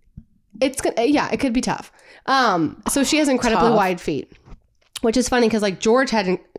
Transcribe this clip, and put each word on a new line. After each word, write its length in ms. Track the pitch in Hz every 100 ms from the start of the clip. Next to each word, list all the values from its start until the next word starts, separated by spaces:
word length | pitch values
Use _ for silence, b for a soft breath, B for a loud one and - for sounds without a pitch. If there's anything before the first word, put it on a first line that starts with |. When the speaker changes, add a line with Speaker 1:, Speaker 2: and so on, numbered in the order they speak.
| _ - - _ _ -
Speaker 1:
It's 220 | 269 269
gonna, 200 | 349 -
yeah, 260 | 233 285 165
it 60 | 226
could 140 | 269
be 80 | 240
tough. 280 | 208 160 - B B B -
Um, 560 | 269 240 180 156 - -
so 140 | 277
she 120 | 269 302
has 100 | 294
incredibly 400 | 254 247 190 233
Speaker 2:
Tough. 80 | 226
Speaker 1:
wide 240 | 190 180
feet, 280 | - 147 - - - - _ _ _ -
which 160 | 226 233
is 140 | 233
funny 180 | 247 226
'cause, 140 | 220
like, 180 | 208 180
George 300 | 220 240 269
had 180 | 220 185
n-, 100 | 185 -